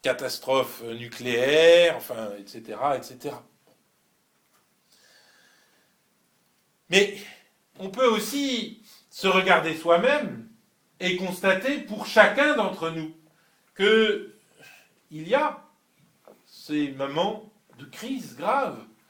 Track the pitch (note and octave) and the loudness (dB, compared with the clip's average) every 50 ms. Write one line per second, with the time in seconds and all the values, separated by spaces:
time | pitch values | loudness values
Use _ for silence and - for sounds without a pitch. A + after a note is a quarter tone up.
0 | - C3 B2 - C3+ B2+ - - - - C3 C3+ B2 B2+ - - A2+ A#2 A2+ A#2+ | 0 -2 -2 -2 -4 -8 -8 -8 -4 -2 0 0 0 -2 -6 -14 -12 -12 -10 -10
1 | A#2+ A#2 A2+ - A#2+ B2 A#2+ A#2 B2+ C3+ D3 D#3 E3 E3 E3+ F3 F3 E3+ - - | -12 -14 -14 -10 -6 -2 0 0 2 4 4 6 8 8 8 8 6 4 2 -2
2 | - - B2 A2 A2 G#2 G2+ G2+ G2+ - - A#2 A2+ A2 G#2+ G#2 B2+ C#3+ C#3+ B2+ | -8 -10 -8 -8 -8 -8 -10 -12 -16 -16 -18 -18 -14 -14 -8 -4 -2 -2 -2 -2
3 | A#2 - B2+ A#2+ - D3 C3 - - _ _ _ _ _ _ _ _ _ _ _ | -6 -12 -18 -12 -12 -12 -12 -12 -18 _ _ _ _ _ _ _ _ _ _ _
4 | _ _ _ _ _ _ _ _ _ _ _ _ _ _ _ _ _ _ _ _ | _ _ _ _ _ _ _ _ _ _ _ _ _ _ _ _ _ _ _ _
5 | _ _ _ _ _ _ _ _ _ _ _ _ _ _ _ _ _ _ _ _ | _ _ _ _ _ _ _ _ _ _ _ _ _ _ _ _ _ _ _ _
6 | _ _ _ _ _ _ _ _ _ _ _ _ _ _ _ _ _ _ E3 G3 | _ _ _ _ _ _ _ _ _ _ _ _ _ _ _ _ _ _ 4 4
7 | G3+ G3 - - - - - - _ _ _ _ _ _ _ - F#3+ F#3+ G3 A#3+ | 4 4 -2 -12 -16 -18 -20 -20 _ _ _ _ _ _ _ -14 -14 -12 -2 2
8 | C4 A#3+ A3 G#3 G3+ - C#4 C#4+ C#4+ C4+ B3+ A3+ G3+ - - - _ - - - | 2 2 2 2 -2 -4 -4 -4 -2 -2 -2 -4 -6 -8 -14 -20 _ -20 -20 -20
9 | _ _ - - - F#3+ F3+ F#3+ F#3 F#3 F3+ D#3+ D#3 E3 D#3 D#3 - E3+ E3+ F3 | _ _ -16 -4 0 2 2 2 4 4 4 4 4 -2 -6 -4 2 2 4 4
10 | G#3+ C4 D4 D4 B3 F#3 - - - - - _ _ _ _ _ _ _ _ _ | 4 2 2 0 -2 -6 -10 -12 -16 -18 -20 _ _ _ _ _ _ _ _ _
11 | F#3 F3+ F3+ F3+ F#3+ F3+ F3+ - - G3 F#3 F#3+ - C4 D4 - - - G#3 - | -4 -4 -4 -2 -4 -6 -8 -2 0 0 0 2 0 -4 -4 -4 -6 -10 -10 -10
12 | - - - A3+ G#3+ - - C4+ C#4+ D4+ C#4+ A#3+ G#3 F#3 - - E3 E3 D#3+ E3 | -10 0 6 6 6 6 6 2 2 2 2 0 0 -2 -4 -4 -6 -6 -6 -6
13 | D#3 D#3 - - _ _ _ _ _ _ _ _ _ _ _ - F#3+ G#3 A3 A3 | -10 -10 -12 -18 _ _ _ _ _ _ _ _ _ _ _ 0 2 4 4 4
14 | A3 G#3 G#3 - - - - _ _ _ _ _ - - - - _ _ _ _ | 4 2 0 -4 -6 -14 -20 _ _ _ _ _ -20 -20 -20 -20 _ _ _ _
15 | _ _ D#3 D#3 D#3 F3 A3+ C#4 D4+ D#4 - - - _ _ _ _ _ _ _ | _ _ -14 -14 -4 0 0 2 2 0 -4 -6 -18 _ _ _ _ _ _ _
16 | _ _ _ _ _ - - _ _ _ - - - - D3+ D3 D3 C#3 C3+ C3 | _ _ _ _ _ -20 -20 _ _ _ -20 -20 -10 -4 -2 -2 -2 -2 -4 -6
17 | C#3 C#3 C#3+ D#3 F#3 G#3 A3 G#3+ - - _ _ _ _ _ - D3 - - - | -6 -4 -2 0 0 0 -2 -6 -12 -20 _ _ _ _ _ -20 -20 -20 -18 -14
18 | G#3+ B3+ C4+ B3 D#3+ C#3+ A#2+ - E3 G3 B3+ C#4 C4+ D3 A#2 A2 G#2+ - _ _ | -8 -8 -8 -8 -8 -12 -12 -6 -2 0 0 0 0 -2 -6 -10 -16 -20 _ _
19 | _ _ | _ _